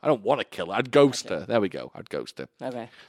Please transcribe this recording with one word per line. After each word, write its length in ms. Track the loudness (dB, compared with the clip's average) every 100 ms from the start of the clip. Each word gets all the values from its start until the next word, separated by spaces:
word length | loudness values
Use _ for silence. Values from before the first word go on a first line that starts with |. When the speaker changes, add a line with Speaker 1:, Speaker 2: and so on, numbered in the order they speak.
Speaker 1:
I 60 | 0
don't 140 | 0
wanna 180 | 2 0
kill 240 | -2 -6 -4
her. 60 |
I'd 180 | -2 4
ghost 380 | 6 6 4 -6
Speaker 2:
Gotcha. 120 | -6
Speaker 1:
her. 40 | 0
There 140 | 0
we 80 | 0
go. 240 | -4 -12
I'd 160 | -14 -8
ghost 280 | -8 -8 -12
her. 100 | -14 -10
Speaker 2:
Okay. 280 | -10 -10 -14 -18